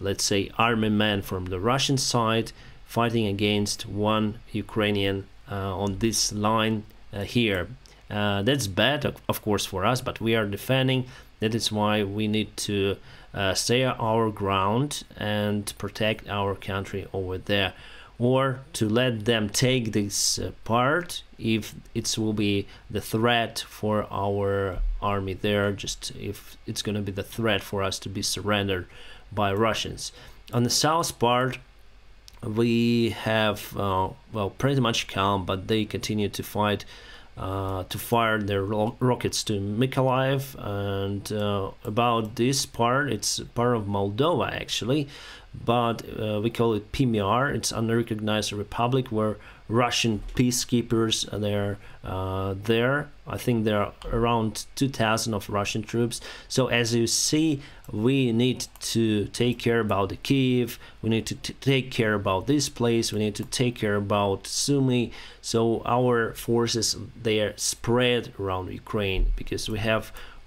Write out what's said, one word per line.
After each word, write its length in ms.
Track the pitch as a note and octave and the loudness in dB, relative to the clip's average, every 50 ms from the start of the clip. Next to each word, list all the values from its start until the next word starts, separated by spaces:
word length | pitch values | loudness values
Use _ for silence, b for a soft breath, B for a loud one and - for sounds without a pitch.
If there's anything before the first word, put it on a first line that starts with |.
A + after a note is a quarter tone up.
let's 240 | - G2 G2 - - | -4 -2 -2 0 0
say, 260 | - G#2 G2+ G2 - - - | 0 2 2 0 0 0 2
army 320 | A2+ A#2 A#2+ A2 A2 A2 | 2 4 4 4 2 2
men 320 | G#2+ G#2 G#2+ G#2+ G#2 G2 | 4 4 4 2 2 0
from 240 | F#2+ - G#2 F#2 F#2 | -2 -4 -4 -6 -4
the 140 | F#2 F#2 F2+ | -4 -4 -2
Russian 380 | F#2 A2+ B2+ C#3+ - - C#3+ C3 | 0 2 2 2 2 2 0 0
side 540 | - - - A#2+ A2+ A2 A2 A2+ A2 - - B B B B B B | 0 2 2 2 2 2 2 2 0 -2 -6 B B B B B B
fighting 420 | B - A#2 A#2 A#2 A2 A#2 A2 G2+ | B 0 0 2 2 2 2 2 2
against 580 | G2 G2+ G#2+ G#2 G#2 G#2 G#2 G2+ - - - | 2 2 2 2 4 2 2 0 -2 -4 -6
one 540 | A2 G2+ G2+ G#2 G#2+ G#2+ G#2+ G#2+ G#2 G#2 - - - | -8 -4 0 2 2 2 2 2 0 -4 -6 -10 -8
Ukrainian, 760 | - G#2+ G2+ - - A2+ G#2 G#2 G#2 G2+ G2 G2 G2 G2 F#2+ - - - - - | -6 -6 -6 -4 -2 0 2 2 2 2 2 0 0 -2 -4 -8 -14 -18 -12 -8
uh, 280 | G2+ G2 F#2+ G2 F#2+ F2+ | -6 -4 -4 -4 -2 -2
on 220 | G2+ G2+ F#2+ F#2+ | -2 -2 0 0
this 340 | A2 A2+ G#2 - - - G#2 | 0 0 2 2 0 0 0
line, 500 | G#2 G#2 G#2+ A2 A2+ A2 A2 A2 G#2+ G#2 - - - - - - | 0 2 2 2 4 2 2 0 0 -4 -8 -14 -20 -16 -12 -8
uh, 80 | G#2 | -8
here. 480 | G2+ F2+ - B2 A#2 A2 G2 F#2 F2 - B2 - - B B B B B | -6 -2 2 2 4 4 2 0 -2 -4 -8 -14 -18 B B B B B
Uh, 300 | G#2+ G#2 G#2 G#2 G2+ G2+ | -2 0 0 2 2 2
that's 260 | G2+ A2+ C#3+ C#3 - G2 | 2 2 2 2 0 0
bad, 380 | F#2 F#2 G#2+ B2 C#3+ D3+ C3+ | 2 4 4 4 4 2 0
of, 100 | G2+ - - - - | -2 -2 -4 -4 -4
of 120 | G#2+ - | -4 -2
course, 240 | - A2 G#2 F#2+ - | 0 0 0 0 0
for 200 | - - F#2 F#2 | -2 -2 0 2
us, 160 | G#2+ B2+ B2 | 2 2 2
but 180 | - G#2 F2+ - | 0 -4 -6 -2
we 160 | G#2 A2+ A2+ | 0 2 2
are 100 | A2+ A2 | 2 2
defending. 600 | G2+ G2 G#2 - - C3 C3 C3 C3 C3 C3 B2 B2+ B B B B B - | 0 -2 -4 -2 0 2 2 2 2 2 0 -2 -4 B B B B B -2
That 160 | G#2+ A2 A2+ | -2 0 0
is 160 | A2+ - - | 0 0 0
why 320 | G#2+ G#2+ G#2 G#2 G#2+ G#2+ G#2 | 0 2 2 4 4 2 2
we 240 | G2 G2 G#2 G#2+ G#2+ | 0 0 0 0 2
need 300 | G#2+ G#2+ G#2+ G2+ - - | 2 2 0 -2 -4 -6
to, 400 | - - G#2 G2+ G2 G2+ F#2+ - B B B B B B B | -4 -2 0 2 2 2 0 -2 B B B B B B B
uh, 200 | F#2+ G2+ F#2+ F2+ | 0 0 0 2
stay 320 | - - - A#2 B2+ C3 | 0 2 2 2 2 2
our 440 | B2+ B2+ B2 A#2+ A2 A2 A2+ A2+ A2 | 2 0 0 0 2 2 2 2 2
ground 720 | G2+ G2+ G2+ F#2+ G2 F#2+ F#2+ G2 G#2+ B2 C#3 D3 - - - - - | 0 -2 0 2 2 2 4 2 2 2 0 0 -4 -8 -10 -12 -10
and 580 | - - G#2 G#2+ G#2 G#2 G#2 G#2 G#2 G2+ - - - | -6 -4 -2 0 0 0 0 0 -2 -4 -6 -8 -8
protect 500 | - G2+ - - A2 G#2+ A2 G#2+ - - | -8 -8 -4 -2 0 0 0 -2 -4 -6
our 280 | G2 G#2 G2+ G2 F#2+ | -4 -2 -2 -2 -2
country 520 | - - - F#2+ F#2+ F#2+ - - G2 F2+ - - | -4 -6 -6 -4 -4 -4 -6 -6 -8 -8 -6 -6
over 240 | G2 F#2+ F2+ F#2 F#2 | -6 -4 -4 -6 -6
there, 360 | F2 - G2+ G2+ G2 F2+ - B B B B B B B B B | -2 0 2 2 2 0 -2 B B B B B B B B B
or 420 | A#2 B2 B2+ C3 C3+ C3+ C3 - - - - | 2 4 4 4 4 2 0 -4 -8 -8 -4
to 160 | - A2+ G#2+ | 0 0 2
let 360 | G#2 A#2+ B2+ B2+ A#2+ A2 G#2 | 4 4 4 2 2 0 2
them 220 | A2+ A#2 A2+ G#2+ G#2 | 2 2 2 2 0
take 440 | G#2 - - B2 C3 C3 A#2 G#2+ | 0 2 2 4 4 2 0 0
this, 480 | G#2 A2 G2+ G2+ - - - - - - | 0 0 0 0 0 0 0 0 0 -2
uh, 120 | G2 F#2 - - - | -2 -6 -8 -8 -4
part 580 | - A2 A#2+ B2 C3+ D3+ F3 E3+ E3 - - - - - - | 0 2 2 4 2 2 0 -2 -4 -8 -10 -12 -14 -12 -4
if 380 | - A2+ A2 A2 G#2 - - - - - - | 0 0 0 0 0 -4 -10 -14 -14 -8 -6
it 240 | A#2 G#2 - - - | -4 -4 -2 -2 0
will 160 | A2 G#2+ G#2+ | 0 0 0
be 320 | G#2 G#2+ G#2 G2+ G2+ G2 - B B B B | 2 2 2 2 0 -2 -4 B B B B
the 100 | G#2+ G#2 | -6 -6
threat 640 | - - - A2+ A2+ A#2+ A#2+ A#2 A2+ A2 A2+ - - - | -4 -2 0 2 2 4 4 4 2 0 -4 -8 -10 -10
for 400 | - - - G#2+ G#2+ G#2 - - | -8 -4 -2 0 0 0 0 -2
our 720 | - - G2 G2+ G2+ G2+ G2+ G2 G2 G2 G2 G2 F2+ F2 - - - - | -4 -4 -2 -2 0 0 0 0 0 0 0 -2 -2 -2 -2 -2 -2 -2
army 360 | - G#2 G2+ G2+ G2 F#2+ F#2 | -2 0 0 0 -2 -4 -4
there, 360 | F2+ - G#2+ G#2 G#2 G2+ G#2 | -2 0 2 2 4 2 2
just 400 | G2+ G2 - - - - - - C3 - | 0 -2 -4 -8 -8 -8 -8 -12 -10 -10
if 380 | G#2 G#2 G2+ - - - - - - | -8 -8 -10 -10 -12 -18 -20 -14 -12
it's 160 | - A2 - | -10 -8 -6
gonna 200 | - A2 G2+ G#2 | -4 -4 -2 -2
be 100 | G#2 G2+ | -2 -4
the 100 | G2 G2 | -4 -6
threat 400 | F2+ - - - A2+ A2+ G2+ G2 | -8 -8 -4 -2 2 2 2 2
for 220 | - - - G2+ F#2+ | 0 -2 -4 -2 -2
us 160 | F#2+ F#2+ - | -2 -2 -4
to 100 | - G2+ | -8 -8
be 140 | G2 G#2 F#2+ | -6 -4 -4
surrendered 640 | - - - F#2 G2+ G#2 G#2 G2 G2 F#2+ F2+ F2 - B B B B B B B B | -4 -4 -2 0 0 2 2 2 2 0 -2 -4 -8 B B B B B B B B
by 220 | - G#2 G#2 G2 G2 | -4 0 0 2 2
Russians. 580 | G2+ A2+ A2+ G#2 - - - - - - - - B B B B B B B | 2 2 2 0 0 -4 -6 -8 -10 -10 -12 -14 B B B B B B B
On 120 | - A#2+ A#2+ | 0 2 2
the 80 | A#2+ | 2
south 480 | B2 - - D3+ D#3+ E3 E3 - - - | 2 2 2 2 2 2 0 -2 -2 0
part, 400 | A#2 A#2+ A#2+ B2 B2+ B2+ B2+ - - - - - - - - - - - - - - - - - | 2 4 4 4 2 0 -2 -6 -12 -18 -20 -20 -20 -20 -20 -20 -20 -20 -20 -20 -20 -20 -16 -10
we 720 | - A2 G#2 A2 A#2 A#2+ A#2 A#2 A#2 A#2 A#2 A#2 A#2 A2+ | -8 -4 0 2 2 4 4 4 4 4 4 4 2 2
have, 640 | G#2 - - A2 A2 A2 A2 G#2+ G2+ G2+ - - - - | 0 -2 0 2 4 4 4 4 2 0 -4 -8 -6 -2
uh, 320 | G2+ G2+ F#2+ F#2 F#2+ F#2+ - - - - - | -2 0 2 2 0 -2 -4 -10 -14 -8 -4
well, 160 | A2+ G2+ F#2+ | -4 -2 -4
pretty 320 | - - - C3+ C#3+ C3+ | -2 0 0 0 2 2
much 260 | B2 A2+ A#2 - - - | 2 2 2 0 -2 -4
calm, 380 | - G2 G2 G2+ G2+ G2 F#2 | 0 0 2 2 2 2 0
but 220 | F2+ G2 F#2+ F#2+ G#2+ | -2 -4 -4 -2 0
they 180 | A2 A2 G#2+ | 0 0 0
continue 440 | G#2 - G2 - - G#2+ G#2+ G#2 G2 | -2 -4 -6 -4 -2 -2 0 -2 -2
to 120 | - - | -2 -6
fight, 440 | F#2+ - - G#2 G#2 G#2 G#2 G2 - - B B B B B B B B B - | -8 -6 -2 0 2 2 2 0 -4 -8 B B B B B B B B B -10
uh, 460 | - F#2+ F#2+ G2 G2 F#2+ F#2+ F#2 F#2 | -8 -6 -4 -4 -4 -4 -4 -4 -6
to 160 | - - G#2 | -6 -8 -8
fire 420 | - - A#2+ A#2 A#2 A2 A2 G#2+ | -4 0 2 2 4 4 2 2
their 220 | G#2 G2 G2+ G2 F#2+ | 0 0 0 0 0
ro-, 320 | G2 A2 G#2+ G#2+ A2+ B2 - | 0 0 0 0 0 0 0
rockets 440 | B2+ B2 B2 B2 - G2+ - - - | 0 2 2 2 0 -2 -2 -2 -2
to 160 | - A2 G2+ | -2 -2 -2
Mykolaiv. 960 | G2 G2+ G#2 G#2+ B2+ C3 C3 - C3 C3 B2+ C3 C3 C3 C#3 C#3 C3+ - - - | -2 -2 0 0 0 0 2 0 2 2 2 2 2 2 0 -2 -2 -6 -10 -10
And, 760 | - G#2 G2+ G2+ G2+ G2+ G2 G2 G2 G2 G2+ G2+ G2+ - | -8 -6 -4 -4 -2 -2 -2 -2 -2 -2 -4 -4 -4 -4
uh, 380 | G#2+ G#2+ G#2 G#2 G2+ G2+ F#2+ - - - - | -4 -2 -2 0 0 -2 -2 -6 -8 -10 -8
about 520 | A#2 G#2+ A2+ A#2 A#2+ A#2 A2+ A2 G#2+ G#2+ | -4 0 2 2 2 2 2 0 -2 0
this 300 | - A#2 B2+ C#3 C3+ - | 0 2 2 2 0 -2
part, 480 | - - - A#2 A#2 B2 C3+ D3 C#3 A2 | -2 -2 0 2 2 2 2 2 0 -2
it's 260 | G2+ - - - - A#2 - - | -2 -2 -2 -2 -4 -6 -6 -2
part 220 | A#2 A#2 B2 B2 | 0 2 2 2
of 80 | A2+ G#2 | 0 0
Moldova, 680 | G2 G2+ G2+ G2+ G2+ G2+ A2 C#3 D#3+ F3+ C3 G2 - | 0 0 0 0 0 2 2 2 2 2 2 0 0
actually, 560 | - - - - - - - A2 C3 D#3 C#3+ C3+ B B B B B B B B B | -2 -4 -6 -4 -4 -2 0 0 0 0 0 -2 B B B B B B B B B
but, 500 | - - - A#2 A#2+ A#2+ A#2 A#2 A#2 - - - - | -6 0 2 2 4 4 2 0 -2 -6 -10 -8 -6
uh, 200 | A2 G#2+ G#2+ G#2 G#2 | -4 -2 -2 0 0
we 60 | A#2 | 0
call 240 | A#2 - A#2+ A#2 A2 | 2 2 2 2 2
it 180 | G#2+ G#2 - | 0 -2 -2
P 120 | - - C#3 | 0 2 2
M 120 | B2 A2+ G#2+ | 4 4 4
R. 300 | G2+ G2 G#2+ A#2+ C3+ C#3+ | 4 4 4 4 2 2
It's 220 | C#3 A2+ - - | 0 -2 -2 -2
unrecognized 840 | - - A2+ A2 A2+ A#2 A#2 A#2 A2+ G#2+ G#2+ G#2+ G#2+ G#2+ G#2 - - | -2 0 0 2 2 2 2 0 -2 -2 0 0 2 2 0 0 -2
republic 540 | G#2 G2+ - - - A#2+ B2 B2+ C3 B2+ - | -4 -6 -4 -2 0 2 2 2 2 0 0
where 300 | A2 A2 G#2+ G#2+ G2+ - B B B B B B | 0 0 0 0 0 -4 B B B B B B
Russian 540 | G#2 A#2 B2 A#2 A#2 - - A#2 A2 G2+ - - - | 2 2 2 2 2 2 2 2 0 0 -2 -2 0
peacekeepers 1000 | - B2+ B2 B2 - - - - A#2+ A2+ A#2 A#2 A2+ A2+ A2+ G#2+ - - - - | 2 2 4 2 0 0 0 2 0 2 2 2 2 2 2 0 0 -2 -4 -4
are 60 | G2+ | -2
there, 400 | G#2 G#2 G2+ G#2 G2+ G2+ G2+ G2 B B B B B | -2 0 0 0 0 0 -2 -4 B B B B B
uh, 500 | - F#2+ F#2+ F#2+ F#2+ F#2+ F#2+ F#2+ G2 G2 F#2+ G2+ | -8 -6 -4 -4 -4 -2 -2 -2 -2 -4 -2 0
there. 460 | - A2+ A2+ A#2+ B2+ C#3 D3 D3 C#3+ - - - | 0 2 4 4 2 2 0 -2 -6 -12 -16 -12
I 120 | - - G2+ | -8 -8 -4
think 280 | - - B2 A2+ G#2+ | 0 0 2 2 2
there 160 | A2 G#2+ G#2 | 2 2 2
are 120 | G2+ - - - - | 0 0 -4 -8 -6
around 600 | - - A#2 A#2 A#2 A#2 A#2 A2 A2 G#2 - - - - | -4 0 2 2 2 2 2 2 0 -2 -4 -8 -8 -4
two 120 | - C#3 C3 | -2 0 0
thousand 460 | C3+ - A#2 A2 A2 A2+ - A#2 A2 | 0 2 2 2 2 2 0 0 -2
of 160 | G2+ - - | -4 -2 -2
Russian 320 | G#2+ G2+ G2+ - - A2 | -2 0 0 0 -2 -4
troops. 400 | G#2+ - - A2+ A#2+ A#2 A2+ - B B B B B B | -4 -2 0 0 0 0 0 -4 B B B B B B
So 200 | - - B2+ A#2+ | 2 2 2 4
as 260 | A#2+ A#2 A#2+ A2 A#2 | 4 2 2 4 2
you 140 | A#2+ A#2 A2+ | 2 2 2
see, 540 | - - - - - D#3 D#3+ D#3+ D3 C3+ B B B B B B | 2 0 2 2 2 4 4 2 2 0 B B B B B B
we 400 | - G#2 G#2+ B2 C3+ C#3 C3+ B2 | -2 0 2 4 4 4 4 4
need 360 | A2+ A2+ B2 B2+ A#2+ B2 - - - - - - - | 4 4 4 4 2 0 -4 -10 -10 -10 -6 -2 2
to 320 | A2+ A2+ A2 G#2+ G#2 G2+ | 2 4 4 4 2 0
take 320 | - - - A#2+ B2 A#2+ A#2+ | 0 0 0 2 2 2 2
care 220 | - A#2+ A#2 A#2 | 2 2 2 4
about 300 | A2+ G#2+ G2+ F#2+ G2 F#2+ | 2 2 2 0 0 0
the 80 | F#2+ - | -2 -4
Kyiv. 600 | - - C#3 C#3 C3 B2+ B2+ B2 B2 A#2+ - - B B B B | 0 2 2 4 4 4 2 2 0 -2 -4 -10 B B B B
We 80 | - A2 | -2 0
need 160 | A2+ A2+ G#2+ | 0 0 0
to 100 | - A#2+ | -2 -6
t-, 180 | - - - - | -8 -8 -12 -10
take 360 | - - C3 C#3 C3 B2 C3 | -4 0 2 2 2 0 -2
care 240 | - - A#2 G#2+ G#2+ | 0 0 2 2 2
about 320 | G#2 G2+ G#2 F#2+ F#2+ F2+ | 2 2 2 0 0 2
this 240 | - C#3+ D3+ C#3 - | 2 2 2 0 -2
place. 420 | - - A#2+ A#2+ A#2 A#2 A2+ - | -2 0 0 2 2 2 2 0
We 80 | - G#2+ | 0 0
need 160 | G#2+ G#2+ G2+ | 0 -2 -2
to 80 | - A2 | -4 -6
take 320 | - - - B2+ B2 A#2+ - | -4 -2 0 0 0 0 0
care 180 | - G#2+ G#2 | 0 0 0
about 480 | G#2 G2+ G2 G#2+ G2+ G2+ G2+ G2 F#2+ - | 0 0 2 2 2 2 2 0 -2 -4
Sumy. 680 | - - - - - C#3+ C#3 C3+ C3 B2 B2 A#2+ A2+ B B B B B B | -6 -4 -2 0 2 2 2 4 4 4 2 2 0 B B B B B B
So 400 | B - - A2+ A2+ A#2 A2+ G2+ - | B -2 0 2 2 2 2 0 0
our 480 | - A#2 B2 B2+ B2 A#2+ A#2 A2+ G#2 - | 0 2 2 4 4 4 4 2 0 -2
forces, 600 | - - - A#2 A#2 A#2 A2+ A2+ A#2 G#2 - - - G2+ G2+ - - | -6 -2 0 2 2 2 2 2 0 0 0 -2 -4 -8 -14 -10 -4
they 200 | A#2+ A#2 G#2+ G#2+ | 0 0 2 2
are 140 | G#2+ G2+ - - | 2 0 -2 -4
spread 760 | - - - - - - A#2 B2 B2+ B2 B2 A#2+ G#2+ - - - | -4 -4 -4 -2 0 2 2 4 4 4 2 2 -2 -4 -8 -6
around 320 | G2 G2 F#2 F#2 F#2 F#2+ | -4 -2 -2 -4 -4 -6
Ukraine 640 | G2 G2 - - - A2 G2+ G2 F#2+ F2+ - - - | -10 -12 -8 -4 -2 -2 0 0 2 2 2 2 0
because 320 | - - - G#2+ F#2+ - - | -2 -4 -4 -6 -6 -4 -4
we 100 | A2 G#2 | -4 -2
have 320 | G#2+ A2+ A2 A2 G#2 - - B B B B B B | 0 0 0 0 -2 -4 -12 B B B B B B